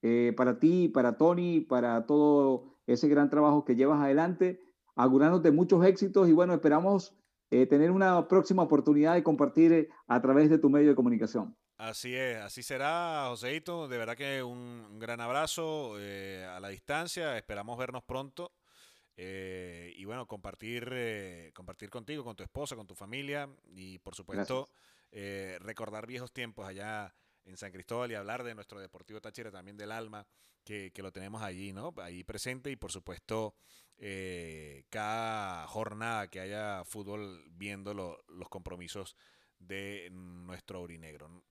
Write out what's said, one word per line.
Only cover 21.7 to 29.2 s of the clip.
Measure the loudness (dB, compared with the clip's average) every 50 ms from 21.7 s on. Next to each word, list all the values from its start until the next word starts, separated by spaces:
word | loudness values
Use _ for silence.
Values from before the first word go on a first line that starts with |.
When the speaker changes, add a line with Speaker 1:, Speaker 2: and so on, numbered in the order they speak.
| -20 _ -20 -16
Speaker 2:
contigo, | -16 -16 -14 -14 -14 -14 -14
con | -16 -16
tu | _ -18
esposa, | -16 _ -12 -12 -12 -12
con | -16 -18
tu | _ -20
familia | -20 -18 -14 -12 -12 -10 -8 -8 -10 -10 -12 -16 _ _ _
y | _ -20 -20 -20 -20 -20
por | _ -20 -20
supuesto, | -20 -18 _ -10 -8 -6 -6 -6 -8 -8 _ _
Speaker 1:
Gracias. | _ _ _ _ _ _ _ _
Speaker 2:
eh, | -14 -12 -12 -10 -10 -12 -12 -14 -16
recordar | -14 -16 -14 -12 -14 -12 -12 -14 -14
viejos | -14 -14 -14 -16 -16 _
tiempos | -14 -14 -14 -12 -16 -16
allá | -16 -14 -14 -12 -12 -10 -12 -12 -14 _ _ _ _ _ _ _
en | _ -20 -18
San | -18 -18 -16
Cristóbal | -18 -14 _ -10 -8 -8 -8
y | -10
hablar | -12 -10 -10 -12 -10 -12
de | -14 -14
nuestro | -16 -20 _ -20 -20
Deportivo | -20 -20 _ -20 -20 _ -20 -20